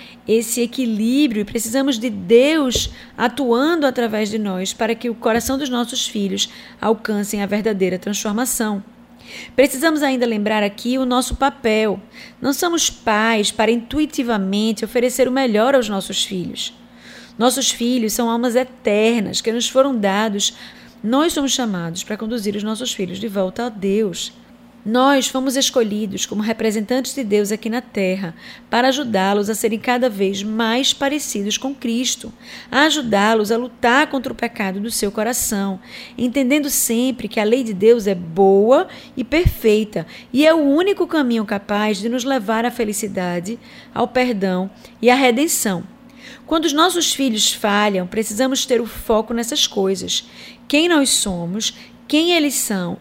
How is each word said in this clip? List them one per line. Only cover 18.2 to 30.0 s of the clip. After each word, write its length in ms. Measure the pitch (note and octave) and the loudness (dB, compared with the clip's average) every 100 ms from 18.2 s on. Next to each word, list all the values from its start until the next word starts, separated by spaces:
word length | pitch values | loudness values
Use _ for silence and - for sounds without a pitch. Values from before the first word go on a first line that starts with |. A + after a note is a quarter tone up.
| A#3 | 0
almas 280 | A#3 B3 A#3 | 0 0 0
eternas 840 | B3+ - - G#3 A3+ A#3+ G3 - | -2 -4 0 2 4 2 0 -4
que 120 | A3+ | -2
nos 180 | A#3 A3+ | -2 0
foram 260 | C4 C#4 B3 | 2 2 2
dados. 600 | G3 G3 A3 G3+ - - - - - - | 0 0 0 -2 -4 -6 -16 -20 -20 -10
Nós 300 | G#3 C4 E4 | 0 2 2
somos 180 | D#4 C#4 | 0 -2
chamados 520 | - A3+ F#3 E3+ E3+ | -2 -2 -4 -6 -8
para 140 | - G#3+ | -8 -8
conduzir 380 | A3 A#3+ G3+ G3+ | -6 -4 -4 -4
os 80 | |
nossos 280 | G#3 A3 B3 | -4 -6 -6
filhos 280 | - F3+ F#3+ | -6 -6 -6
de 80 | A3 | -6
volta 400 | G3+ F#3 F#3+ A#3+ | -2 -4 -4 -8
a 20 | |
Deus. 640 | G#3+ G3 G3+ G#3 E3+ - - - - - - G3+ | -4 -2 0 0 -4 -10 -14 -20 -20 -20 -12 -2
Nós 440 | A#3+ C4 C#4 - | 2 4 4 2
fomos 260 | C4 C4+ C4 | -2 -2 0
escolhidos 680 | C4 C4 A3 G#3 G#3+ F#3+ - | 0 2 0 -2 -4 -6 -6
como 160 | G#3 | -4
representantes 720 | G#3+ A3 A3+ G#3+ G3+ B3+ B3+ - | -2 -2 -2 -2 -2 -2 -2 -6
de 80 | |
Deus 300 | G#3+ G#3 G3+ | 0 0 0
aqui 160 | G#3+ A3 | -2 -4
na 100 | A#3+ | -6
terra 560 | A#3 G#3 F#3 F#3+ F3+ - - - - | -6 -2 -2 -2 -6 -10 -18 -20 -4
para 200 | A3+ C4 | 2 2
ajudá-los 600 | C4 B3+ G#3 F#3+ G3+ G#3 | 2 0 0 2 2 0
a 60 | G#3+ | -2
serem 240 | A3 G#3+ | -2 -2
cada 300 | - B3 | 0 0